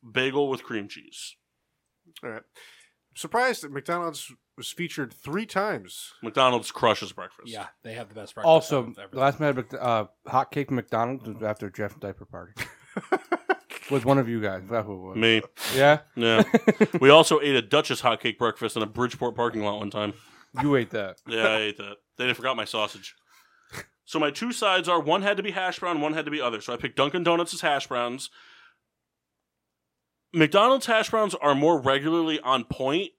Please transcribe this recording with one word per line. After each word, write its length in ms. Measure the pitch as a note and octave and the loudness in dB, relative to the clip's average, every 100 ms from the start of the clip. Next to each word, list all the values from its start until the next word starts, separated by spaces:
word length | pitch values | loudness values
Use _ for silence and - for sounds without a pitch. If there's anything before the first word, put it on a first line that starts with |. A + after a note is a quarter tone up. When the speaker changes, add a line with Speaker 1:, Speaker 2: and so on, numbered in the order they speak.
| A#2+ | -4
Speaker 1:
Bagel 380 | A2+ C3 C3+ C#3+ | -2 0 0 0
with 140 | B2+ | -2
Cream 240 | - A2+ G2+ | -6 -10 -10
Cheese. 460 | - - - - - _ _ _ _ _ _ _ D#3+ | -16 -20 -18 -18 -18 _ _ _ _ _ _ _ -16
Speaker 2:
All 80 | C3 | -14
right. 100 | A2 _ _ - - _ _ _ - | -14 _ _ -20 -20 _ _ _ -14
Surprised 480 | D#3 A#3 B3+ A#3+ | -4 0 0 -2
that 80 | D3 | -8
McDonald's 600 | C#3+ C3+ F3 E3+ C#3+ - B2+ _ - | -12 -6 -4 -4 -8 -14 -18 _ -16
was 120 | A#2 | -14
featured 420 | - F3 - C3+ | -10 -10 -6 -8
three 320 | - - E3 A3 | -8 -8 -8 -4
times. 680 | F#3+ G#3 D#3 F#2 - - - | -4 -4 -6 -10 -16 -18 -12
Speaker 1:
McDonald's 480 | A2+ G#2+ B2+ B2 G#2 | -6 4 4 4 -2
crushes 400 | - A#2+ G#2 G2 | 0 2 2 -2
breakfast. 340 | F2+ F#2 _ A#2+ | -12 -16 _ -16
Speaker 3:
Yeah, 180 | A2 F#2+ _ | -14 -14 _
they 100 | - | -16
have 160 | A2 A2 | -14 -14
the 60 | G#2 | -16
best 180 | G2+ | -16
breakfast 140 | - D#3+ | -4 6
Speaker 4:
Also, 320 | D#3+ D#3 C#3+ | 6 6 -2
Speaker 3:
sandwich 160 | A#2 A2+ | -2 -10
ever. 100 | G2 | -14
Speaker 4:
the 60 | B2 | 0
last 180 | C3+ C#3 | 0 2
time 60 | |
I 40 | D3+ | 0
had 80 | C3 | 0
Mc-, 180 | B2 C#3 | -4 -4
uh, 260 | B2 A2+ G#2 _ - | 0 0 -2 _ -2
hotcake 440 | B2+ C#3 - C#3 | 0 0 -4 -4
McDonald's 560 | C3 A2+ A2+ A#2 C3 A2 | -4 -2 -2 -2 -4 -10
was 140 | G#2 | -8
after 260 | G#2+ G#2+ G#2 | -6 -6 -8
Jeff's 260 | - G#2 - | -8 -8 -8
diaper 300 | G2 F#2+ - | -12 -12 -16
party. 280 | E2+ F2 - | -18 -18 -14
Speaker 2:
<laughs> 60 | - - _ - - F#4+ - E4+ - - _ - - | -14 -14 _ -12 -4 -6 -4 -8 -4 -6 _ -20 -4
Speaker 4:
Was 140 | C#3 A#2 | -2 2
one 120 | C#3 | 2
of 100 | A#2 | 2
you 100 | A#2 | -2
guys. 200 | G#2 F#2+ F#2+ | -4 -6 -4
That's 160 | A#2 G#2+ | -4 -4
who 80 | |
it 40 | F#2+ | -8
was. 160 | F#2 G2 | -10 0
Speaker 1:
Me. 240 | A2+ A2+ - - - B2+ | 4 4 0 -10 -4 4
Speaker 4:
Yeah? 240 | C#3 D3+ - - | 6 6 2 -2
Speaker 1:
Yeah. 280 | A#2 A2+ - A3+ - | 2 4 6 4 4
Speaker 4:
<laughs> 300 | G#3+ G#3+ E3+ | 2 2 4
Speaker 1:
We 80 | C3+ | 10
also 320 | D3+ D#3 D#3 | 10 8 4
ate 140 | D3 C3+ | 2 0
a 60 | |
Duchess 400 | G#2+ C#3+ D3+ B2 | 2 0 0 -2
hotcake 360 | B2+ A2 A#2+ G#2+ | 0 0 -4 -2
breakfast 400 | A#2 G#2+ A2+ A#2 | -2 -2 -4 -4
in 40 | |
a 20 | G#2 | -4
Bridgeport 500 | G#2+ B2 - B2 A2+ | -2 -4 -2 -6 -2
parking 280 | A#2+ A2+ | -4 -2
lot 160 | G#2 G#2 | -4 -4
one 100 | G2+ | -6
time. 240 | G#2 G#2 G2+ - - _ - | -4 -6 -6 -18 -20 _ -4
Speaker 4:
You 140 | C#3+ C#3 | 0 2
ate 160 | A#2 | 0
that. 260 | A2+ G2 F2+ - | -6 -8 -10 -6
Speaker 1:
Yeah, 200 | A2+ A2 | 0 0
I 100 | A2 | 0
ate 200 | G#2+ G2+ | -2 -6
that. 200 | G2+ G2+ _ _ | -14 -18 _ _
They 140 | B2 | -4
forgot 220 | B2 B2 B2 | -2 -2 -4
my 100 | G#2+ | -4
sausage. 500 | A2+ G#2+ G2 F#2 - _ _ _ _ _ - - _ _ | -4 -4 -6 -20 -20 _ _ _ _ _ -18 -18 _ _
So 140 | D#3+ | -2
my 100 | D3+ | -2
two 200 | C#3+ A#3 | -2 -6
sides 360 | A#3+ G#3+ F#3 F3 | -2 2 2 2
are, 120 | F3 | 0
one 200 | D3 F3+ | 2 0
had 140 | G3 G3 | 2 -2
to 60 | |
be 80 | G3 | -4
hash 280 | F#3+ F#3 E3+ | -4 -4 -4
brown, 220 | F3+ E3 | -4 -2
one 120 | D3 | -2
had 120 | D#3 D3+ | -4 -4
to 60 | |
be 80 | D3+ | -2
other. 220 | B2 A2+ | -2 -4
So 100 | G#2 | -8
I 40 | A#2+ | -8
picked 180 | C3+ - | -6 0
Dunkin' 280 | C#3 F3+ | 0 0
Donuts' 360 | E3+ E3+ E3+ F3+ | 0 2 0 -2
hash 260 | E3 C#3 - | -2 -2 -2
browns. 420 | B2+ A#2+ B2+ - - - - - _ _ _ _ _ _ _ _ _ _ _ _ _ _ _ _ | -4 -2 -4 -12 -18 -20 -20 -20 _ _ _ _ _ _ _ _ _ _ _ _ _ _ _ _
McDonald's 520 | E3+ D3+ G3+ A3+ C4+ B3 | 2 4 6 6 4 2
hash 240 | A3 G#3+ | 0 2
browns 260 | A3+ G#3+ - | 0 0 0
are 200 | D3 C#3 | 2 4
more 240 | D3 E3+ | 4 2
regularly 600 | C3 C3+ D3 E3 D#3+ D3+ | 2 2 2 0 0 -2
on 240 | B2 C3 A2+ | 0 0 0
point 460 | - C3 D#3 G3 | -4 -2 -2 -4